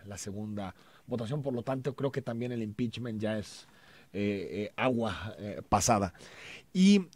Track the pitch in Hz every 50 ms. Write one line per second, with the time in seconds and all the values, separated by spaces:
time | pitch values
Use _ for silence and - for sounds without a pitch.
0 | - 101 101 92 - 104 95 104 107 107 104 101 98 92 - - - - - -
1 | - - 120 117 120 104 139 151 131 143 123 117 117 - 131 131 127 143 123 -
2 | 135 139 - 139 131 - 117 113 123 123 123 117 113 107 101 - 123 117 - 113
3 | 120 120 110 110 107 107 110 107 95 - - - - - - - - - - -
4 | - - - 95 104 104 101 98 87 67 78 98 104 - - - 113 131 127 117
5 | 113 110 90 80 87 110 - - 98 104 90 65 - - - 101 85 - 117 101
6 | 98 87 - - - - - - - - - - - _ - 185 185 196 202 202
7 | 180 160 -